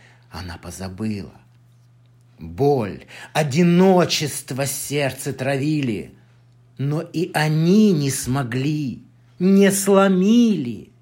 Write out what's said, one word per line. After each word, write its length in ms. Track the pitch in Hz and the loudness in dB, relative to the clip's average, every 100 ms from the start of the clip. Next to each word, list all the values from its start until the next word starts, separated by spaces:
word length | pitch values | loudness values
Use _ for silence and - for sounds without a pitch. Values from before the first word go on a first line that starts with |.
| _ _ _ | _ _ _
она 260 | 80 87 82 | -16 -14 -14
позабыла. 840 | 87 82 95 92 110 101 85 - _ _ _ _ _ _ _ _ _ - | -14 -12 -12 -8 -6 -6 -10 -18 _ _ _ _ _ _ _ _ _ -20
Боль, 640 | 82 85 139 139 101 69 - - - | -14 -2 0 2 -2 -8 -16 -20 -8
одиночество 1300 | 151 156 131 175 175 190 180 160 - 151 - - 127 139 | -4 -2 2 4 6 6 4 2 0 -4 -8 -10 -6 -6
сердце 680 | - - 143 139 - 143 | -6 -6 -4 -4 -4 -10
травили, 840 | 135 131 139 143 156 131 101 67 - _ _ _ _ _ - | -6 -4 -2 -2 -2 -2 -6 -8 -18 _ _ _ _ _ -8
но 220 | 135 151 | -4 -4
и 280 | - 160 180 | -6 -6 -4
они 580 | 151 156 156 170 202 214 | -2 0 0 4 4 4
не 180 | 165 139 | 2 0
смогли, 920 | 135 - 135 123 127 139 151 139 - - _ _ - | -4 -4 -4 -2 -4 -4 -4 -6 -10 -16 _ _ -4
не 320 | 185 196 196 | 2 6 4
сломили. 1200 | 196 - 196 196 185 190 240 233 180 123 101 - _ | 2 2 4 4 4 4 4 4 2 -4 -8 -16 _